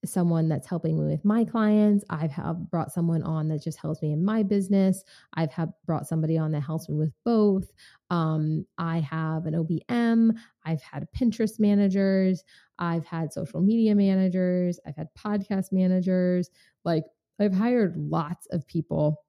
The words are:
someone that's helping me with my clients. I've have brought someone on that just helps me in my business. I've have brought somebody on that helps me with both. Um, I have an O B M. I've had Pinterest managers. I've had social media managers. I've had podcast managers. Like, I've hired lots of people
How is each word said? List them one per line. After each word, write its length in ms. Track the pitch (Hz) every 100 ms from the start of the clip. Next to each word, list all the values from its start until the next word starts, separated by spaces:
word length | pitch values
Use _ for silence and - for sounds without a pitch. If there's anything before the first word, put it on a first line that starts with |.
| -
someone 420 | - 175 165 160
that's 200 | 143 -
helping 320 | 170 160 160
me 100 | 151
with 160 | 151 202
my 180 | 220
clients. 640 | 233 233 214 214 208 202 208
I've 180 | 156 156
have 400 | 139 - 165 165
brought 220 | 170 -
someone 320 | - 170 165
on 240 | - 160 156
that 160 | 156
just 160 | 165 156
helps 240 | 156 156
me 80 | 156
in 120 | 151
my 200 | 185 220
business. 600 | 202 202 190 196 190 190 - - _
I've 180 | - 160
have 200 | - 165 - -
brought 200 | 160 -
somebody 300 | 160 156 160
on 140 | 156
that 100 | 151
helps 260 | 143 160 -
me 80 | 151
with 180 | 156 - -
both. 480 | 233 208 190 - _ - _ _
Um, 560 | 175 160 156 156 156 - -
I 220 | 170 165
have 480 | 143 160 160 160 165
an 80 | 160
O 80 |
B 180 | 160 165 _
M. 440 | 240 233 226 226 226 - _ -
I've 180 | 160
had 240 | - 143 156 -
Pinterest 420 | 247 214 220 -
managers. 840 | 208 202 202 190 196 190 190 185 _ - _ -
I've 280 | 175 170 160
had 280 | 165 160
social 260 | - - -
media 360 | 190 226 220 208
managers. 840 | 196 190 190 180 180 180 180 175 -
I've 120 | 151
had 100 | 165 -
podcast 540 | 214 208 196 196 185
managers. 800 | 190 185 185 180 185 180 180 175 _ _ _ -
Like, 200 | 160 156 _ _ _
I've 160 | 208 190
hired 420 | 226 247 202 170
lots 480 | 147 160 143 175 -
of 200 | 175 -
people 560 | 165 156 160 - 156